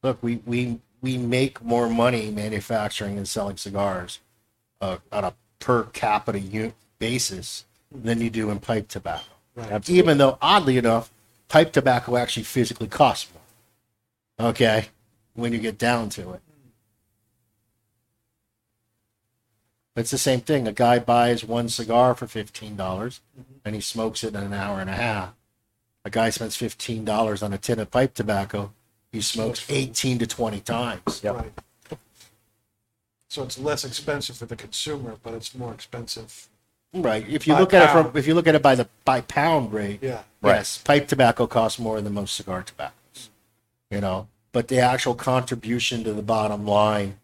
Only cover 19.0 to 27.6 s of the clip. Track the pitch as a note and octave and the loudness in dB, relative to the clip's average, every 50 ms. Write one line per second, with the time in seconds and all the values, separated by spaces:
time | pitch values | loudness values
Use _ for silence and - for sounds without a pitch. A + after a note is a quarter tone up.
19 | _ _ _ _ _ _ _ _ _ _ _ _ _ _ _ _ _ _ _ A#2+ | _ _ _ _ _ _ _ _ _ _ _ _ _ _ _ _ _ _ _ -6
20 | A#2 - - C3 - C#3+ C3 B2 A#2+ - D#3 C#3+ B2 A2 G#2 G#2 B2 A#2+ B2 A#2+ | -4 -2 -2 -2 2 2 0 0 2 0 0 0 0 -2 0 2 4 6 6 4
21 | A2+ - A#2+ A#2+ A#2+ A#2+ A#2+ A2+ - G#2+ A2+ A#2+ A#2+ A#2 A2+ - A#2 G#2+ A#2 A#2+ | 4 2 4 4 4 4 2 0 -2 -4 -4 -4 -2 -4 -4 -6 -4 2 4 6
22 | B2 B2+ B2 - C3+ A2+ - A2+ G#2 G#2+ _ - A2 G#2 G#2+ G2 F#2+ F#2 F#2 F#2+ | 6 6 4 0 -4 -10 -8 -10 -10 -10 _ -16 -16 -14 -8 -6 -6 -4 -4 -6
23 | G#2+ B2 C3 - _ _ _ C3+ - _ - _ _ G#2 G#2+ G#2 G2+ - - A#2 | -6 -8 -10 -14 _ _ _ -20 -20 _ -20 _ _ -8 -8 -6 -8 -8 -6 -4
24 | A2 A2 A2 - - A2 G#2 G2+ G2+ G2 G2+ G2+ G2 G2+ G2+ F#2+ F#2+ F#2+ F#2+ F#2+ | -4 -4 -4 -4 -8 -6 -6 -6 -6 -6 -6 -6 -6 -6 -6 -6 -6 -6 -4 -4
25 | A#2 A#2+ G#2+ G2+ F#2 F#2 - _ _ _ _ _ _ _ _ _ _ _ _ _ | -2 -2 -2 -4 -6 -8 -12 _ _ _ _ _ _ _ _ _ _ _ _ _
26 | _ G2+ G#2 A2+ A2+ A2+ G#2 - A#2 A2 - - A#2+ A2+ - _ - - A#2 A2 | _ -4 0 2 2 2 0 -2 -6 -8 -6 -6 -6 -6 -8 _ -8 -8 -8 -6
27 | A2 G#2+ G#2+ G#2+ A2+ A2 G#2 G2 G#2+ G#2 G2 F#2+ | -4 -2 0 0 0 0 0 -4 -4 -4 -6 -6